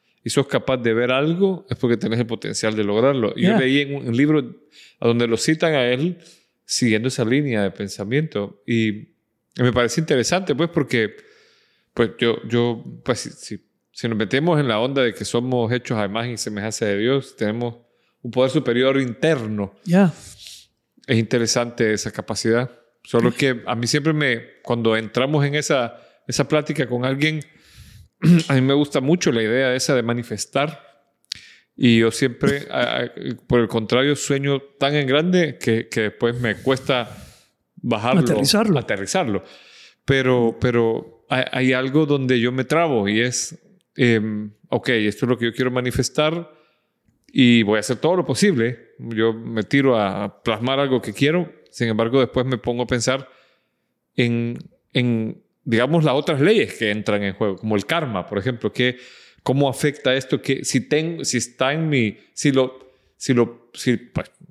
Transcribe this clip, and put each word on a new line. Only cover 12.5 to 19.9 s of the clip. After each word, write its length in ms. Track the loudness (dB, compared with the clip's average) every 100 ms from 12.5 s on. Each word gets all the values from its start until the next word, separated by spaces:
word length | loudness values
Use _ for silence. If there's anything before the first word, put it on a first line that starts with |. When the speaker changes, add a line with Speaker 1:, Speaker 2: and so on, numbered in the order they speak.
| 0 0 -2 -10 -10
Speaker 1:
pues, 160 | -4 -4
si, 100 | -6
si, 340 | -14 -16 -16 _ _ _
si 160 | -8 -4
nos 100 | -2
metemos 420 | 0 0 2 2
en 80 | 2
la 120 | 0
onda 240 | 0 0
de 100 | 0
que 100 | -2
somos 480 | -4 -2 0 -2 0
hechos 280 | -2 -2 -4
a 60 | -2
imagen 260 | -4 -6
y 60 | -6
semejanza 480 | -8 -6 -6 -4 -2
de 100 | 0
Dios, 380 | 0 0 -2 -4
tenemos 380 | -4 -2 -6 -8 _ _ _ _
un 80 | -6
poder 180 | 0 2
superior 500 | 2 0 2 2 2
interno. 760 | -2 -2 0 0 -2 -4 -6 -8
Speaker 2:
Ya. 280 | 0